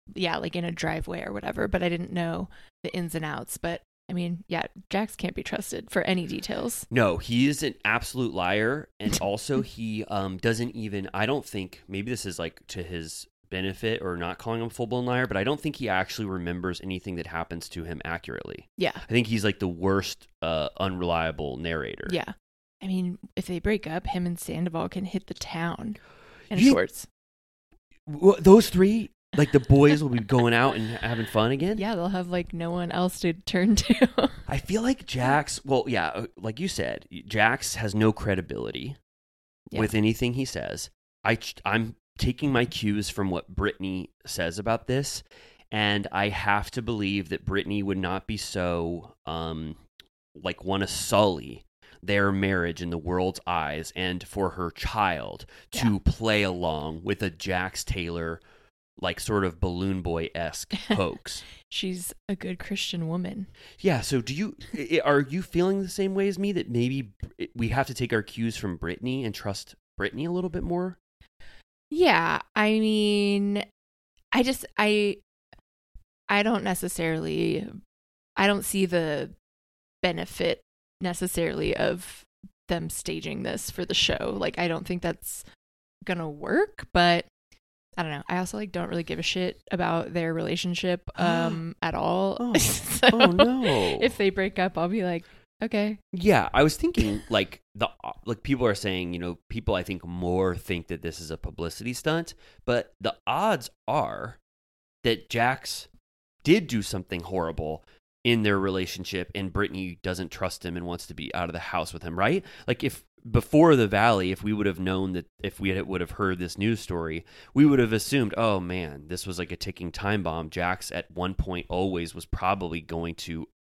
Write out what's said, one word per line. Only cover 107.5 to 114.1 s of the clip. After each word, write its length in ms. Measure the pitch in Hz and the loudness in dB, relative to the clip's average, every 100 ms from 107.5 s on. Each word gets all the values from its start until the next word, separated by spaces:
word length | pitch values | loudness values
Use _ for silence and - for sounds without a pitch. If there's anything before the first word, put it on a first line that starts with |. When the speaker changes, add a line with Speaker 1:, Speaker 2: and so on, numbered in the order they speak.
| 80 78 80 _ _ _ _ | -4 -6 -8 _ _ _ _
Speaker 2:
in 180 | 120 117 | 2 4
their 140 | 104 98 | 4 2
relationship 680 | 98 95 92 - 90 92 87 98 | 2 -2 -4 -6 -6 -6 -6 -6
and 160 | 95 | -4
Brittany 460 | 85 101 95 92 87 | -2 -2 -2 -8 -6
doesn't 300 | 92 90 87 | -6 -4 -6
trust 340 | - 92 - 87 | -6 -6 -6 -8
him 100 | 87 | -6
and 80 | 87 | -6
wants 200 | 87 - | -8 -10
to 60 | |
be 200 | - - - | -12 -8 -6
out 140 | 85 | -4
of 40 | |
the 60 | 82 | -6
house 340 | - 90 80 | -6 -4 -4
with 80 | 85 | -8
him, 140 | 87 85 | -8 0
right? 260 | 104 185 - - - | 0 0 -4 -8 -4
Like, 160 | 123 | -2
if 200 | 139 - - _ 120 | -2 -6 -16 _ 0
before 460 | 113 - 151 165 139 | 0 4 8 10 10
the 120 | 107 | 6
Valley, 440 | 101 117 | 6 6